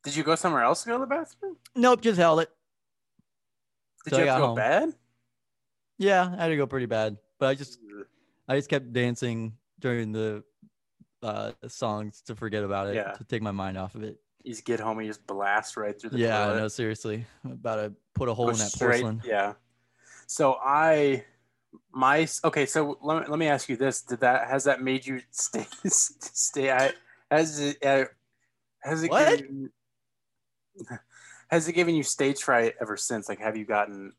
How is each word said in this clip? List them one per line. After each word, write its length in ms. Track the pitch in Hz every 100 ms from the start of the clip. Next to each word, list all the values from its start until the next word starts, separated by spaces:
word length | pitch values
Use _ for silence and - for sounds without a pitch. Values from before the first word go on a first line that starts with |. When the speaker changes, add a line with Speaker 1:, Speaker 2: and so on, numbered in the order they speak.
Speaker 1:
Did 120 | 143
you 80 | 147
go 120 | 156
somewhere 280 | 160 185 143
else 200 | 120 165
to 60 | 233
go 40 |
to 40 | 240
the 40 | 262
bathroom? 500 | 294 311 _ 392 339 -
Speaker 2:
Nope, 260 | 254 247 233
just 180 | 233 180
held 200 | 170 160
it. 100 | 160 _ _ _ _ _ _ _ _ _ _ _ _ _ _ _
Speaker 1:
Did 60 | 156
Speaker 2:
So 40 | 135
Speaker 1:
you 60 |
Speaker 2:
I 20 | 139
Speaker 1:
have 80 |
to 40 | 131
Speaker 2:
got 40 |
Speaker 1:
go 40 | 135
Speaker 2:
home. 80 |
Speaker 1:
bad? 380 | 117 113 175 320 - _ _ _ _ _ _ _ _ _ -
Speaker 2:
Yeah, 340 | 196 185 180 180
I 60 |
had 40 | 165
to 100 | 151
go 80 |
pretty 200 | 131 135 120
bad, 300 | 113 110 101 _ _
but 80 | 135
I 60 |
just, 220 | 139 139 - 107
Speaker 1:
Ugh. 100 | 104 98 _ _ _ -
Speaker 2:
I 80 |
just 140 | 135 139
kept 220 | 143 123
dancing 600 | 120 123 120 123 113 113 110 _ _
during 320 | 131 120 110
the, 320 | 110 110 104 - _ _ _ _ _ _ _
uh, 300 | 113 107 107 - 120
songs 540 | - 117 107 104 -
to 120 | -
forget 280 | 110 113 107
about 240 | 101 98 101
it, 80 |
Speaker 1:
Yeah. 160 | 107 98
Speaker 2:
to 120 | 101
take 160 | - 117
my 100 | 107
mind 260 | 98 95 95
off 160 | 95
of 80 | 110
it. 140 | 107 - _ _
Speaker 1:
You 100 | -
just 100 | 110
get 140 | - 113
home 180 | 110 110
and 80 |
you 60 | 107
just 160 | 107 -
blast 480 | 98 101 104 107
right 240 | 113 104 104
through 120 | 113
the 60 | 123
Speaker 2:
Yeah, 260 | 117 107
Speaker 1:
toilet. 100 | 104 113
Speaker 2:
no, 60 | 110
seriously. 560 | - 113 110 113 110 117 _
I'm 80 | 127
about 240 | 123 113
to 180 | 110 107 101 _
put 140 | - 127
a 40 |
hole 120 | 113
Speaker 1:
Go 60 | 120
Speaker 2:
in 40 | 113
that 120 | 104
Speaker 1:
straight, 300 | 101 123 120
Speaker 2:
porcelain. 200 | 120 110
Speaker 1:
yeah. 280 | 117 104 101 104 _ _ _ _ _ - -
So 260 | - 143 120
I, 640 | 131 147 160 156 143 135 - _ _ _ _ - _
my 300 | - 131 151
s-, 180 | 160 -
okay, 200 | 160 151
so 320 | 135 160 147 135
let 200 | 143 160
me, 40 | 143
let 100 | 151
me 100 | 160
ask 200 | 135 -
you 80 |
this. 260 | 117 135 117
Did 200 | - 123
that, 260 | 123 131 120
has 160 | 135
that 180 | 139 127
made 240 | 131 131
you 160 | 131 131 -
stay, 360 | - - - 107
<laughs> 100 | -
stay, 840 | 190 - - - - - - 143 135
I, 200 | 131 135 - _ _ _
has 300 | 151 160 151
it, 240 | 143 143
uh, 200 | 139 135 131 _ _ _ _ _ _ _
has 220 | 135 160
it 60 | 165
Speaker 2:
What? 280 | 185 302 156
Speaker 1:
given, 300 | 135 139 135 _ _ _ _ _ _ _ _ _ _ 392 -
<laughs> 100 | - _ - - - _
has 180 | 165 160
it 60 |
given 220 | 170 170
you 80 | 160
stage 400 | 135 - 139 139
fright 320 | - 120 117 -
ever 160 | 110
since? 320 | 101 - 113 101
Like, 120 | 101
have 180 | 110 110
you 80 |
gotten 480 | 104 104 104 101 98